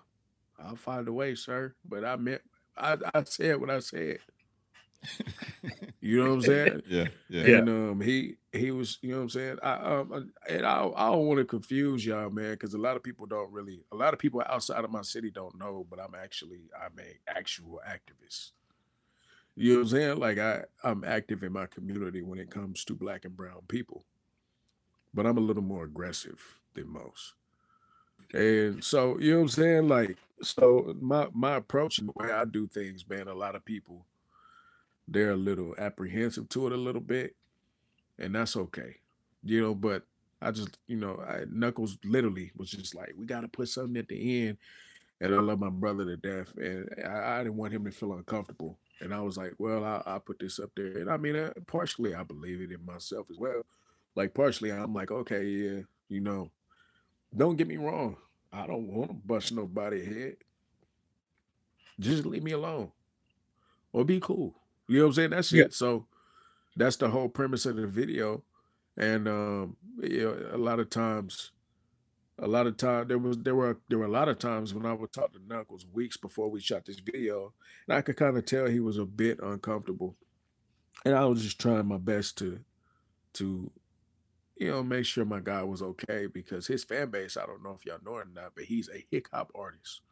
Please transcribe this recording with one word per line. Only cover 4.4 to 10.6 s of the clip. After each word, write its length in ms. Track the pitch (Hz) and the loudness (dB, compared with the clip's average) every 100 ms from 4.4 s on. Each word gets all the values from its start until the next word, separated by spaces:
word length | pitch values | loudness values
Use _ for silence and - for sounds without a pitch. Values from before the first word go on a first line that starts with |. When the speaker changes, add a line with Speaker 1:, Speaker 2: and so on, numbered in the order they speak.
| _ _ _ - _ _ | _ _ _ -20 _ _
Speaker 2:
<laughs> 920 | - - - - - - 165 - - - | -12 -10 -10 -10 -14 -12 -12 -10 -14 -6
Speaker 1:
You 180 | 104 120 | 2 4
know 80 | 131 | 6
what 40 | 131 | 6
I'm 60 | |
saying? 400 | 120 143 143 76 95 | 6 6 4 -2 -2
Speaker 2:
Yeah, 220 | 87 82 - - | 0 0 -4 -6
yeah. 160 | 90 | 4
Speaker 3:
Yeah. 160 | 82 117 | 10 10
Speaker 1:
And, 80 | 117 | 8
um, 320 | 110 110 101 | 4 0 0
he, 360 | 107 131 - - _ | 0 0 -2 -10 _
he 180 | - 131 | -2 0
was, 260 | 127 120 - | -2 -4 -6
you 80 | 127 | -6
know 80 | 131 | -4
what 40 | |
I'm 40 | 120 | -4
saying? 280 | 127 131 131 | -4 -6 -4
I, 100 | 139 | -2
um, 580 | - - 143 135 143 - - - | 0 0 0 0 -6 -10 -12 -4
and 180 | 170 | 0